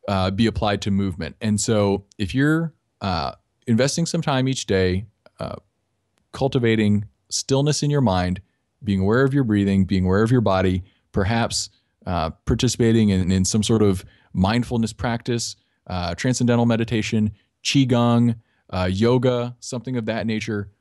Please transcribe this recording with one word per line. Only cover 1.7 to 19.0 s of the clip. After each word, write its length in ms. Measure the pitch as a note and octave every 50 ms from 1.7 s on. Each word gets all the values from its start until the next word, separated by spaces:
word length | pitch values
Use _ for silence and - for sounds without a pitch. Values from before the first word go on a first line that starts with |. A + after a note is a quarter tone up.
| A2+ G#2 G2+ G2+ G2 G2 G2 _ _
if 180 | - G#2 F2 G#2+
you're, 380 | B2+ C#3 D3+ D#3 D#3+ E3 D#3 _ _ _ _ _ _
uh, 320 | G2 G2 F2+ E2 C#2+ B1+ - _ _ _ _ _ _
investing 400 | - A#2 A2 B2+ C#3+ - - E3
some 160 | - - E3+
time 260 | D#3 D#3 C#3 C3 B2+ C3
each 180 | C3 - -
day, 400 | - G2+ F#2+ F#2+ F#2 F2+ F#2 A2 - _ _ _ - _ _
uh, 160 | - - - - _ _ _ _ _ _ _ _ _ _ _ _ _ _
cultivating 720 | - - C3 C3+ - C3+ A#2+ A#2 A2 A2 G#2+ G#2 G#2 G#2 G#2 - _ _ _ _
stillness 540 | - - - - C3+ C3+ C#3+ D3 D3 -
in 80 | - D3
your 100 | D3 D3
mind, 400 | C3 G#2+ F#2 F2+ F2+ F2+ F#2 F#2 - _ _ _ _ _ _ _ -
being 160 | G2+ G2 F#2+
aware 220 | F#2+ G2 A2 B2 C#3
of 100 | C3+ C#3
your 100 | C#3+ C3+
breathing, 400 | A2 G#2 G2+ G2+ G2 G2 F#2+ F#2+
being 200 | F2+ G2 F#2+ F#2
aware 180 | F#2 F#2 G2+
of 80 | A2 A2
your 100 | C3 B2
body, 440 | A2 G2+ F#2+ F#2+ F#2 F#2 F#2 F2+ F2+ _ _ _ _ _
perhaps, 580 | _ G#2+ G2 F#2+ A#2 A#2 A#2 G#2 - - - - _ _ _ _ _ _ _
uh, 240 | - F2+ E2+ D#2+ D#2+ - _ _
participating 640 | - - A#2 - A#2+ - - A#2+ A2+ A2+ A2+ A2 G#2
in, 200 | G2 F#2 F#2 E2
in 120 | F#2+ F#2+ F#2
some 180 | - - A2
sort 200 | G#2 - A#2 A2
of 220 | G#2+ G2+ F#2+ F#2+ - - _ _ _ _
mindfulness 600 | - - F#2 F#2+ A2+ A#2+ A#2 - B2+ A#2 A2+ G#2
practice, 640 | - - - B2 A#2 A#2 - - A#2+ A#2 - - - _ _ _ _ _ _ -
uh, 260 | F#2 F2+ F2 E2+ F2+
transcendental 520 | - - B2+ B2 - B2 A#2 A#2+ A#2 A#2+
meditation, 680 | A#2 A#2 A2 A#2 A2 A#2+ A2 G#2 - - A2 G#2+ A2 A2 _ _ _ _ _ _
qigong, 720 | - - C#3+ C3+ B2 B2 A#2+ A#2+ A#2 A#2 A#2+ A#2+ A#2 A2+ A#2 _ _ _ _ _ _
uh, 180 | - F#2 F#2 F#2
yoga, 640 | F#2+ F#2+